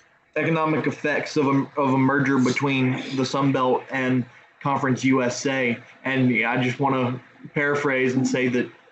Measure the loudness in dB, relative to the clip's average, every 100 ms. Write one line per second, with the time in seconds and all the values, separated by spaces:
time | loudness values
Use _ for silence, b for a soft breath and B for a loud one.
0 | b b _ -4 0 0 0 0 -2 -2
1 | -2 -2 -2 0 2 2 0 -2 0 2
2 | 2 2 2 2 2 0 0 0 0 -2
3 | -4 -4 -2 0 0 2 2 0 -2 -4
4 | 0 0 -2 B B -6 -2 0 0 0
5 | 2 2 2 -2 -2 -2 -2 -4 B B
6 | -4 0 2 2 0 0 -2 0 0 0
7 | -2 -4 -12 -20 -8 -2 -2 0 0 0
8 | 0 0 0 0 0 0 -4 -8 _